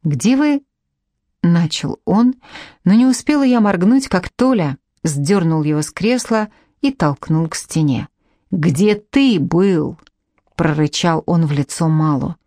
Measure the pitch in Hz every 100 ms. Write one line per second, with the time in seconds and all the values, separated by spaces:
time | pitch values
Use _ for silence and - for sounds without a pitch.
0 | 160 143 202 262 302 285 _ _ _ _
1 | _ _ _ _ 175 170 165 - 139 -
2 | - 202 247 254 - - - _ - 214
3 | 262 247 - 302 269 247 208 190 185 262
4 | 262 185 180 - 254 247 151 143 _ _
5 | 165 143 143 202 165 160 151 151 151 -
6 | 208 247 - 220 214 _ _ _ 277 269
7 | 151 139 - 160 160 - - 160 151 117
8 | - _ _ _ _ 185 156 139 208 208
9 | _ 269 269 196 135 170 196 175 151 -
10 | _ _ _ _ _ - - 151 147 -
11 | 175 160 - 170 160 143 135 - 160 156
12 | 156 143 117 170